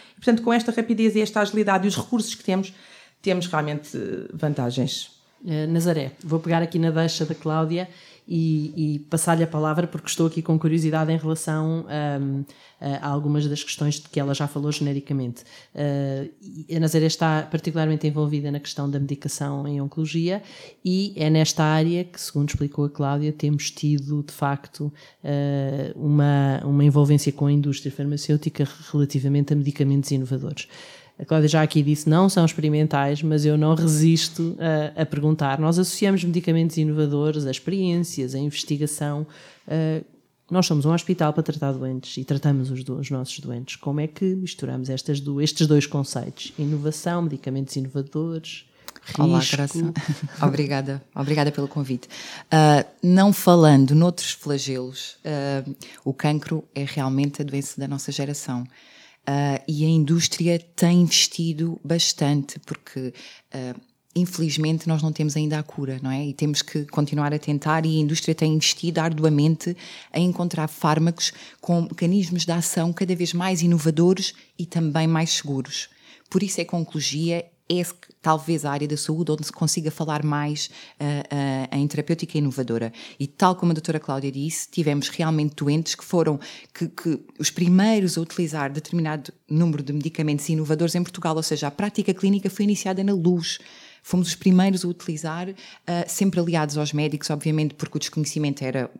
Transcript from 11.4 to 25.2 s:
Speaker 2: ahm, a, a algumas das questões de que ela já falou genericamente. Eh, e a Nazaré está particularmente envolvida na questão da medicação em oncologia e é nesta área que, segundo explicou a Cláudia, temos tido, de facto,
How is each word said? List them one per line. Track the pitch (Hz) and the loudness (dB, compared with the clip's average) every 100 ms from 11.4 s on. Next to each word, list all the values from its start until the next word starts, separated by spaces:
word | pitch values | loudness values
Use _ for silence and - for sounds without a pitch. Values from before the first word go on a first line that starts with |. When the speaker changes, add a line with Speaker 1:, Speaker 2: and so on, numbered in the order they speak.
| - 156 156 165 160 | -2 -2 -2 -2 -4
Speaker 2:
ahm, | 151 147 143 139 139 139 - - _ | -4 -4 -2 -4 -4 -8 -14 -20 _
a, | 143 139 143 | -6 -6 -4
a | |
algumas | 143 147 147 147 | -2 0 0 0
das | 143 | -2
questões | - - 147 147 | -6 -4 -2 -2
de | - | -4
que | - | -4
ela | 139 | -2
já | 135 143 | -2 -4
falou | 143 147 | -4 -4
genericamente. | 147 143 139 139 139 123 120 - - - - | -2 -2 -2 -4 -4 -4 -8 -16 -20 -16 -6
Eh, | 147 139 139 135 143 - - - 156 | -4 -2 -2 -4 -8 -12 -18 -16 -6
e | 165 | -2
a | |
Nazaré | 160 160 156 | 2 2 2
está | - 165 156 | 2 2 0
particularmente | - 156 165 160 156 156 156 | 0 -4 -2 0 0 2 0
envolvida | 147 147 147 143 | 0 0 0 -2
na | 143 | -6
questão | 143 - 143 | -6 -4 -2
da | 143 | -2
medicação | 139 143 147 - 143 143 143 | -2 -4 -6 -6 -4 -4 -4
em | 143 | -4
oncologia | 139 160 156 160 170 196 - - - - 185 | -4 -4 -4 -2 -2 -2 -8 -18 -20 -8 -2
e | 185 202 196 | 0 -2 0
é | 156 | 2
nesta | 156 151 - 156 | 4 4 2 2
área | 156 165 175 175 | 4 2 0 -2
que, | - | -8
segundo | - 143 143 | -6 -2 0
explicou | - 143 147 143 | -2 -4 -2 -4
a | |
Cláudia, | 147 139 143 151 | -2 -2 0 -2
temos | 151 147 147 - | -2 0 0 -2
tido, | - 151 147 135 147 | -4 0 0 0 -4
de | 147 | -6
facto, | - 143 139 - - 151 147 - _ | -4 -2 -2 -6 -10 -8 -10 -16 _